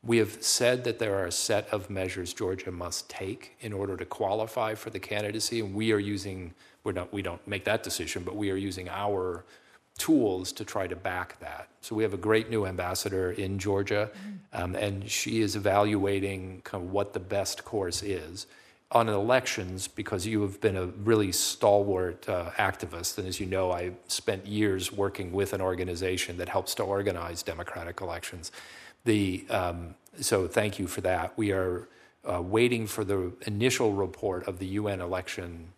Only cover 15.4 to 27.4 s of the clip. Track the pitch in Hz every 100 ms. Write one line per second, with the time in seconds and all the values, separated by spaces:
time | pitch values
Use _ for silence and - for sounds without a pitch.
15.4 | 104 107 104 98 104 104 98 98 98 95
16.4 | 92 92 - 101 90 98 101 107 92 101
17.4 | 92 - - 110 92 85 101 92 78 90
18.4 | - - - _ _ 120 113 101 107 127
19.4 | 131 - 92 92 95 - 101 101 101 107
20.4 | 101 98 107 95 90 92 104 110 101 87
21.4 | - - 110 101 101 92 90 87 - 90
22.4 | 87 - 98 - 87 85 - - 92 90
23.4 | 92 95 92 87 90 90 - - - 98
24.4 | 98 104 107 95 92 101 98 - 90 95
25.4 | 98 98 92 90 90 85 92 92 - 87
26.4 | 87 95 92 - 98 101 101 87 82 87